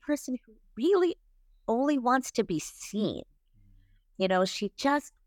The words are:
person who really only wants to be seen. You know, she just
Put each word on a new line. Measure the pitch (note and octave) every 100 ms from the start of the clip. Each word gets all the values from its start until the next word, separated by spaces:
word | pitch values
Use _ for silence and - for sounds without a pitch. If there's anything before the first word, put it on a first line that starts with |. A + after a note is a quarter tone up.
| -
person | D4 - B3+ _
who | G#3+ _ -
really | D#4 G4 F4+ - _ _ _ _ -
only | A#3 C#4+ C#4+
wants | A#3+ C4 -
to | -
be | G3 D#3
seen. | - - - G3+ F#3 D#2 - _ _ _ - - _ _ _ -
You | F#3+
know, | F#3
she | - - G3+ -
just | C#4 D4 - _